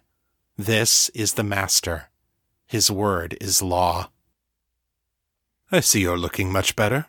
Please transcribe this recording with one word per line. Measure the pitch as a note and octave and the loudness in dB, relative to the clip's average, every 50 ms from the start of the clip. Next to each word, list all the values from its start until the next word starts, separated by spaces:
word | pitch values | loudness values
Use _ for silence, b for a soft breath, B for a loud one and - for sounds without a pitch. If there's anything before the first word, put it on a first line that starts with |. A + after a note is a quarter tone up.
| _ _ _ _ _ _ _ _ _ _ _ | _ _ _ _ _ _ _ _ _ _ _
"This | - G2+ G#2+ A2+ G#2+ A#2 - - - - - | -6 -2 0 2 2 2 2 2 2 2 0
is | - A#2+ G#2+ G2 - | -2 -4 -4 -2 -2
the | - G#2+ | -2 -2
master. | G#2 G2+ G2 F#2+ F#2+ - - - F2+ E2+ D#2 - - _ _ _ _ _ _ _ _ _ _ _ | -2 -2 -2 -2 0 0 0 0 -2 -4 -6 -8 -14 _ _ _ _ _ _ _ _ _ _ _
His | - - A2 G2+ - | -4 -2 0 0 0
word | G#2 F#2+ G#2 G#2 G2 F2 E2 E2+ - - | 0 0 0 0 0 0 -2 -6 -10 -8
is | - F#2+ F#2 - | -4 -2 -2 0
law." | G2+ F#2 F2 F2 F2+ F2 E2 F2 F2+ - _ _ _ _ _ _ _ _ _ _ _ _ _ _ _ _ _ _ _ _ _ _ _ _ _ _ _ _ _ _ _ - | 0 0 2 2 2 2 0 -2 -6 -10 _ _ _ _ _ _ _ _ _ _ _ _ _ _ _ _ _ _ _ _ _ _ _ _ _ _ _ _ _ _ _ 0
"I | F#3+ F3 | 0 2
see | - - - A2 | 2 4 2 2
you're | F#2+ F2 F2 | 2 2 0
looking | F2+ F2 E2 - - G2 F#2 | 0 -2 -4 -2 -2 -2 0
much | F#2+ F#2+ F#2 - - | 0 0 0 0 0
better," | - G#2+ G#2 B2 C#3 D#3 | 0 0 0 0 -2 -4